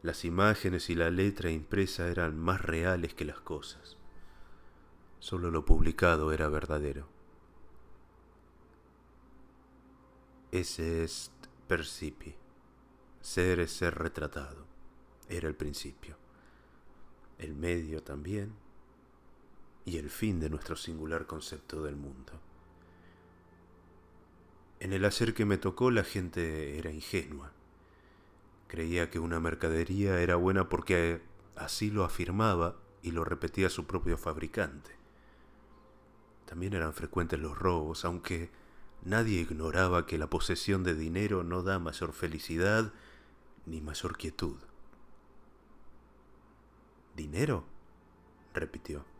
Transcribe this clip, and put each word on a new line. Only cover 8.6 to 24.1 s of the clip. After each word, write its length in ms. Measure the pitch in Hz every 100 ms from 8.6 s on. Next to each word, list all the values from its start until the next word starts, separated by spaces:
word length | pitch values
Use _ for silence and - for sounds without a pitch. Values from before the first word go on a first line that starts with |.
| - - - - - - - - - - - - - - - - - - -
"Esse 540 | 90 85 - 82 82
est 300 | 80 - - - - - -
percipi". 680 | 85 76 - 76 - 80 - - - - - - - - -
Ser 400 | - - 90 87
es 120 | 82
ser 240 | - 87
retratado. 720 | - 85 - 76 - 69 69 71 - - - - - -
Era 220 | 87 82
el 60 |
principio. 600 | 73 73 73 - - - 76 - - - - - - - - - - - -
El 160 | 80
medio 480 | 73 85 87 78 78
también. 520 | - 71 78 104 101 107 - - - - - - - - - - - -
Y 140 | - 85
el 120 | 73
fin 300 | - 110 87
de 100 | 78
nuestro 280 | 76 - 80
singular 500 | - 80 78 80 78
concepto 560 | 80 - 76 - 78
del 140 | 76 73
mundo. 420 | 71 65 - 73 - - - - - - - - - - - - - - - - -